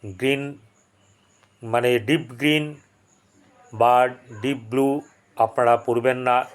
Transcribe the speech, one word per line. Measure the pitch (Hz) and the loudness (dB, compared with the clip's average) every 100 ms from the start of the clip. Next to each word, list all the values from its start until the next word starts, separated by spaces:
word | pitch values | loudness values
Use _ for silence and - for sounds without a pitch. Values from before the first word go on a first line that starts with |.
গ্রিন | 107 95 127 139 139 143 _ _ _ _ _ _ _ _ _ _ | -16 -4 -2 -2 -6 -16 _ _ _ _ _ _ _ _ _ _
মানে | 117 117 123 120 | -4 0 2 0
ডিপ | 104 160 120 | 0 -2 -2
গ্রিন | 120 147 151 151 151 _ _ _ _ _ _ _ _ - | -4 0 0 -2 -12 _ _ _ _ _ _ _ _ -20
বা | 107 117 123 127 127 - 110 | 0 4 4 2 -2 -18 -8
ডিপ | 123 135 | -6 -6
ব্লু | 110 123 135 143 143 _ _ - | -4 -2 0 -2 -8 _ _ -2
আপনারা | 113 - 120 120 | -2 2 2 2
পরবেন | 117 120 120 127 | 2 0 0 0
না | 127 123 - | 0 0 -2